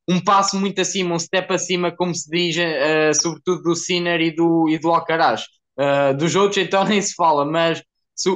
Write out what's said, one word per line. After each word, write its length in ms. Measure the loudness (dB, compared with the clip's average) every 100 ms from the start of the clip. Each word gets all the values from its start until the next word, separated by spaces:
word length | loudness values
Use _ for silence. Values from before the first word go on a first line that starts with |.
| -4
um 140 | -2
passo 360 | 2 2 2 0
muito 200 | -2 -2
acima, 360 | -4 -2 -2 -2
um 40 |
step 320 | -2 -2 0
acima, 400 | -2 -2 -2 -2
como 220 | -2 -4
se 160 | -4 -4
diz, 260 | -2 -2 0
eh, 580 | -2 0 0 2 2 2
sobretudo 480 | -2 -4 -4 -2
do 120 | -2 -2
Sinner 460 | -2 -2 0 0
e 80 | 0
do, 400 | 0 2 2 2
e 80 | 0
do 140 | 2
Alcaraz. 540 | 0 0 0 0 0 -6 _ _ -4
Eh, 340 | 0 2 2
dos 220 | 2 0 2
outros 280 | 2 0
então 220 | 0 0 2
<laughs> 0 |
nem 160 | 0
se 140 | -2 0
fala, 300 | 2 2 0
mas 360 | 0 0 -2 -8 _ _ -6
se, 140 | -4